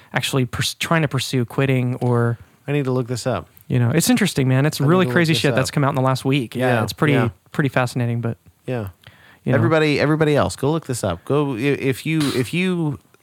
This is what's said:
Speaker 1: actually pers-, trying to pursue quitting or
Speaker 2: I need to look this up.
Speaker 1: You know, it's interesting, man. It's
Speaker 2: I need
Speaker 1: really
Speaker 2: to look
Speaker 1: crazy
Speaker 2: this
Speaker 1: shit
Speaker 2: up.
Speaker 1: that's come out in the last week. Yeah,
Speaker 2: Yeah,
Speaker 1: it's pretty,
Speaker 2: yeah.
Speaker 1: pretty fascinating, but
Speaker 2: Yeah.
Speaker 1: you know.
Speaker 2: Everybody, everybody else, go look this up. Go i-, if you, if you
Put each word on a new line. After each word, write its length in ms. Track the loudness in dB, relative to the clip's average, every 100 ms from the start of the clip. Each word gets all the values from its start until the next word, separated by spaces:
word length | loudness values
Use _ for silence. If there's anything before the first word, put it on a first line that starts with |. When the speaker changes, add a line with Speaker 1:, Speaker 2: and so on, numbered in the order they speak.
| -8
Speaker 1:
actually 320 | -4 -2 0 -2
pers-, 280 | -2 -6
trying 280 | -6 -2 0
to 60 | 0
pursue 360 | -2 -2 -2
quitting 520 | -2 0 0 0 0 -2
or 420 | 0 2 2 -2 -8 _ -4
Speaker 2:
I 60 |
need 120 | -2
to 80 | 0
look 160 | -2 -4
this 180 | -4 -4
up. 220 | -4 -6 _ -4
Speaker 1:
You 100 | 0
know, 120 | 2
it's 180 | 2 2
interesting, 380 | 2 2 0 2
man. 180 | 2 0
It's 140 | 0
Speaker 2:
I 40 |
need 40 | 2
Speaker 1:
really 140 | 2 2
Speaker 2:
to 20 |
look 60 |
Speaker 1:
crazy 180 | 2 2
Speaker 2:
this 80 | 2
Speaker 1:
shit 100 | 2
Speaker 2:
up. 60 | 0
Speaker 1:
that's 140 | 0
come 140 | 0
out 40 | 0
in 40 | 2
the 40 |
last 220 | 0 0
week. 300 | 0 -2 -2
Yeah, 200 | -2 0 0
Speaker 2:
Yeah, 60 |
Speaker 1:
it's 100 | 0
pretty, 220 | 0 2
Speaker 2:
yeah. 160 | 2 0 -4 _
Speaker 1:
pretty 160 | -4 0
fascinating, 500 | 0 0 -2 -2 -2
but 160 | -4 -6 _ _ -8
Speaker 2:
Yeah. 220 | -6 -6 -12 -20 -20 -20 -10
Speaker 1:
you 80 | 0
know. 40 | 2
Speaker 2:
Everybody, 420 | 4 4 2 2
everybody 360 | 2 2 2 2
else, 200 | 2 0
go 140 | -2
look 160 | -2 -4
this 160 | -4
up. 220 | -4 -4
Go 300 | -2 -2 -2
i-, 40 | -2
if 480 | -2 -2 -2 -4 -2
you, 140 | -2 0 -2
if 180 | -2
you 440 | -2 -2 -2 -4 -6 _ _